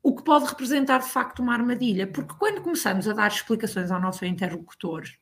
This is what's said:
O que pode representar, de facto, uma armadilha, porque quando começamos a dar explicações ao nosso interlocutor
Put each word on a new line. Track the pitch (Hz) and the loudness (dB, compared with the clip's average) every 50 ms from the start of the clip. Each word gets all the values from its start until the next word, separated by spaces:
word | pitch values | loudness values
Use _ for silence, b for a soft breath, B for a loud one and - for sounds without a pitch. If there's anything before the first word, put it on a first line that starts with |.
O | _ 285 - | _ 2 0
que | - | 2
pode | - 311 302 294 - | 4 6 6 6 6
representar, | - - - 262 233 285 285 269 269 262 254 | 2 -4 -4 -2 0 2 2 4 4 2 2
de | 254 - | 2 0
facto, | - 254 254 247 - - | -2 -2 -2 -2 -4 -4
uma | 247 240 | 0 0
armadilha, | 240 233 233 247 240 240 254 240 202 185 240 | 0 2 2 0 0 0 0 0 2 0 -2
porque | 240 - - - - - - | -2 -4 -8 -8 -8 -4 -2
quando | 403 427 403 370 | -2 0 0 -2
começamos | - 330 339 311 - 208 190 190 180 214 | -4 -2 -2 0 0 0 0 0 0 0
a | |
dar | 208 214 208 | 0 2 2
explicações | 208 208 - - - 226 220 226 220 - 196 180 180 | 2 2 -2 -2 -2 -2 0 0 -2 -2 -2 -2 0
ao | 185 180 | 0 0
nosso | 180 185 185 - 196 | 0 -2 -2 -2 -2
interlocutor | 180 180 175 190 175 165 170 170 - - _ - 165 165 160 147 147 - _ | -2 -2 0 -2 -2 -4 -6 -12 -14 -16 _ -6 -6 -6 -6 -10 -12 -18 _